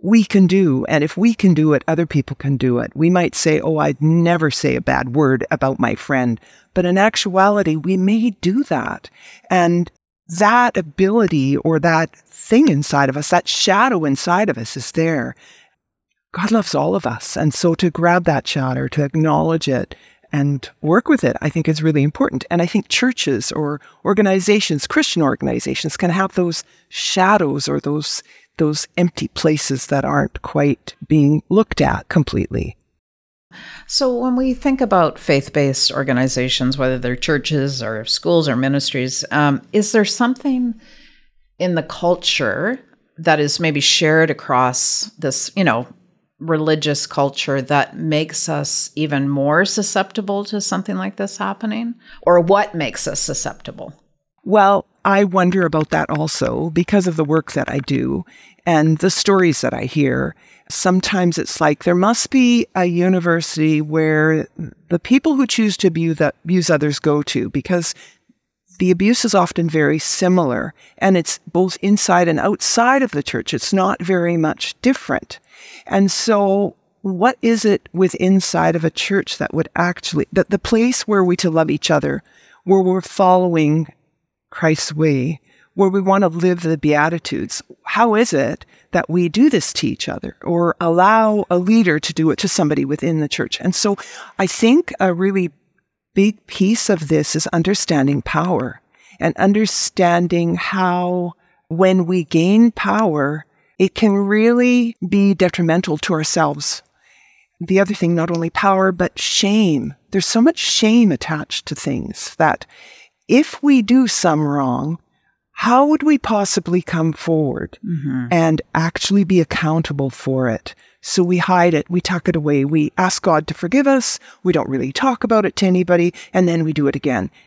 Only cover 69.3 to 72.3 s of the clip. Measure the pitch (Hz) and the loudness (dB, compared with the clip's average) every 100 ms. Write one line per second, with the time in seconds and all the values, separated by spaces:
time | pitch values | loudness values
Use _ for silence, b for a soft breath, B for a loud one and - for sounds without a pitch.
69.3 | 196 175 - 165 156 143 156 - - 180 | 2 0 -2 -2 0 0 0 -4 -2 2
70.3 | 185 147 113 - - b b 190 185 160 | 2 2 -2 -6 -12 b b 0 2 0
71.3 | - - 170 185 - 196 202 - 180 170 | -10 -4 -2 -2 -2 0 0 2 2 2